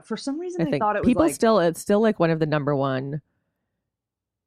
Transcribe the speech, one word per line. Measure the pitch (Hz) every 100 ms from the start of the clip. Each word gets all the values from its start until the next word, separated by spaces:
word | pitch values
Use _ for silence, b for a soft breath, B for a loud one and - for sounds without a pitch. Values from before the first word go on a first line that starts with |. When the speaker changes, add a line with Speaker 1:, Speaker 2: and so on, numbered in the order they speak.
Speaker 1:
for | - 226
some | 277 294
reason | 359 349
Speaker 2:
I | 311
Speaker 1:
I |
Speaker 2:
think | 147
Speaker 1:
thought | 214 208
it |
was, | 170
Speaker 2:
people | 262
Speaker 1:
like | 311
Speaker 2:
still, | - 226 208
it's | 170 165
still, | - 208
like, | 220 -
one | 165
of | 160
the | 156
number | 151 139 143
one, | 135 131 139 151 - _ _ _ _ _ _ _ _ _ _ _